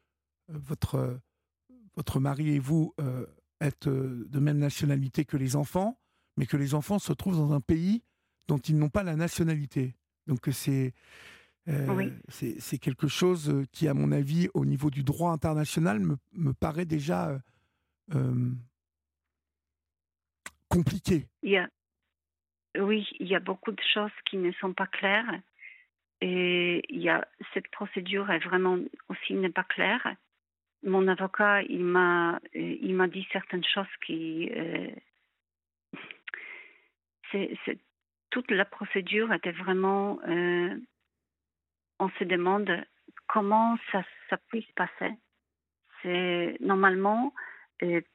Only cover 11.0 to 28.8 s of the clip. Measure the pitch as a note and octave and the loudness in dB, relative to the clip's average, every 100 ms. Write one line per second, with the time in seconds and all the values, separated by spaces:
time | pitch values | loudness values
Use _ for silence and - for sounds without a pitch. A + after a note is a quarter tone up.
11 | _ - - - _ _ - C#3+ C3+ C3 | _ -20 -20 -20 _ _ -4 -2 0 0
12 | - B2+ - - B2 - - D3 - B2+ | -2 -6 -14 -8 -8 -6 -6 -4 -4 -2
13 | D3 - F3 F3+ D3 C#3+ C#3 - D#3 C#3 | -2 2 2 2 2 0 -2 0 0 2
14 | C#3+ D3 C#3 D#3+ F3+ - C#3 C#3 D3 C3+ | 2 2 2 2 2 2 0 0 0 0
15 | C3 C#3+ E3+ E3 E3 D3+ D3+ - E3 G#3+ | 0 0 0 0 0 0 0 2 2 2
16 | F3+ C#3+ - G3 D3+ B2+ E3 D3+ F3 D#3 | 0 0 -4 -2 -2 0 -2 -2 -2 -2
17 | C#3+ F3+ E3+ C3+ - _ _ _ _ _ | 0 0 -2 -4 -10 _ _ _ _ _
18 | - D3 C3 B2 B2 B2+ A#2+ _ _ _ | -4 -2 0 0 -2 -4 -10 _ _ _
19 | _ _ _ _ _ _ _ _ _ _ | _ _ _ _ _ _ _ _ _ _
20 | _ _ _ _ - - - F3+ D#3+ G3 | _ _ _ _ -20 -18 0 2 4 2
21 | - F3 - _ - G3 F3 _ _ _ | 2 2 0 _ 0 2 0 _ _ _
22 | _ _ _ _ _ _ _ - G3 G#3+ | _ _ _ _ _ _ _ -2 2 2
23 | G3+ - F3+ F#3+ F#3 F#3+ - G3 - - | -2 -6 -2 0 0 -6 -6 -2 0 0
24 | G#3 - - G3 F3+ F#3 F#3+ F#3 F#3+ - | -2 -4 -4 0 0 0 -4 -2 -4 0
25 | G3 G3+ A3+ F#3+ - _ - - _ _ | 2 2 0 -6 -10 _ -20 -20 _ _
26 | _ _ F#3 F3+ F3+ F3+ F3 F3 - E3+ | _ _ -2 0 2 2 2 0 -2 -2
27 | E3 E3 - - - - F#3+ - G3+ - | 2 2 0 -10 -10 -8 -8 -8 -8 -6
28 | F3+ G3 G3 E3 F3 F3+ F#3 F3+ | -4 -4 0 -2 0 2 4 2